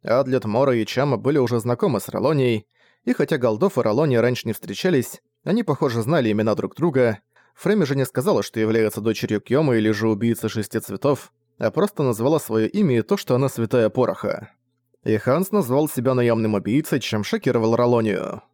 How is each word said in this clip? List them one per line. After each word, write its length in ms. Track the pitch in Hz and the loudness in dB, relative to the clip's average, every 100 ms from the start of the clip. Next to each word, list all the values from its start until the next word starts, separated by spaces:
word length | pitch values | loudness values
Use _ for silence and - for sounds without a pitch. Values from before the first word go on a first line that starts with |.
Адлет, 420 | - 120 131 127 | 0 0 2 0
Мора 300 | 110 107 139 | 0 2 2
и 100 | 120 | 2
Чама 320 | 107 - 143 120 | 0 0 0 0
были 220 | 117 151 | 0 0
уже 220 | 117 120 | 2 0
знакомы 400 | 113 120 202 110 | -2 0 0 0
с 80 | - | -4
Ролонией, 580 | 101 120 151 127 113 - _ _ _ | -2 0 2 2 0 -4 _ _ _
и 80 | - | -4
хотя 260 | 247 147 156 | -2 0 2
Голдов 400 | 120 107 190 135 | 0 2 0 0
и 40 | |
Ролония 380 | 113 107 156 120 | 0 2 2 4
раньше 280 | 117 127 - | 2 0 -4
не 40 | |
встречались, 680 | 107 - 196 185 156 113 - _ _ | -8 -8 -4 0 0 -2 -10 _ _
они, 180 | - 208 | -4 -2
похоже, 400 | 220 143 147 117 | 0 0 0 -2
знали 300 | 110 165 117 | 0 0 2
имена 240 | 104 107 104 | 2 0 0
друг 180 | 98 | -4
друга. 460 | - 170 131 120 110 _ _ _ | -2 0 2 2 0 _ _ _
Фрейми 300 | _ 170 214 | _ 0 2
же 100 | 147 | 2
не 100 | 139 | 0
сказала, 380 | 131 - 151 143 | -2 -2 0 0
что 160 | 101 117 | 0 -2
является 420 | 110 113 110 113 | 2 2 2 0
дочерью 400 | 107 107 117 104 | -2 -2 -2 -4
Кьема 360 | - 127 156 117 | 0 0 2 2
или 160 | 107 | 2
же 160 | 104 110 | 2 0
убийцы 400 | 104 117 113 110 | 0 0 0 -4
шести 320 | 113 101 113 | -4 -4 -6
цветов, 520 | - 98 139 139 - _ _ _ | -6 -4 -2 -2 -6 _ _ _
а 120 | 113 | -4
просто 320 | 147 202 - | -2 -4 -2
назвала 380 | 135 107 120 156 | -2 0 0 0
свое 260 | - 110 110 | 0 0 0
имя 320 | 202 196 120 | 0 2 2
и 40 | |
то, 140 | 107 196 | 0 -4
что 200 | - 127 | 0 0
она 120 | 135 | 0
святая 420 | 123 113 127 110 | -2 0 2 2
пороха. 600 | 127 123 92 104 - 104 _ _ _ _ _ | 2 0 0 -4 -6 -10 _ _ _ _ _
И 120 | - 107 | -2 0
Ханс 340 | 127 143 190 | 2 0 0
назвал 360 | 208 131 131 151 | -2 0 0 0
себя 260 | - 127 | -2 0
наемным 400 | 127 120 113 110 | 2 2 2 0
убийцей, 440 | 104 95 127 151 143 | -2 0 -2 0 -4
чем 240 | - 110 | -2 -4
шокировал 540 | 101 226 135 120 113 117 | -2 -2 0 2 2 2
Ролонию. 680 | 123 120 113 98 - - _ | 2 2 2 -2 -4 -10 _